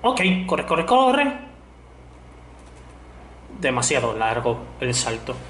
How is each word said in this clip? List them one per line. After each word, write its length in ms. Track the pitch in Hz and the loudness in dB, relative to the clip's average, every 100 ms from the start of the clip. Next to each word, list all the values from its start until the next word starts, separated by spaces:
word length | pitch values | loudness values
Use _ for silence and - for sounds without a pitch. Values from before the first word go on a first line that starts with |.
Ok, 180 | 226 - 185 185 185 | 2 2 2 2 0
corre, 200 | 156 - | -2 0
corre, 180 | 160 | 0
corre. 480 | 165 254 262 277 277 - - - - - - - - - - - - - - - - - - - - - - - | 4 4 6 4 0 -2 -14 -20 -20 -20 -20 -20 -20 -20 -20 -20 -20 -20 -20 -20 -20 -20 -20 -20 -20 -20 -18 -4
Demasiado 560 | 139 123 120 143 117 | -2 0 0 0 0
largo 440 | 110 113 117 120 117 - - | 0 0 0 -2 -4 -8 -6
el 140 | 127 | -2
salto. 400 | 123 120 113 - 123 | -2 -2 -6 -8 -12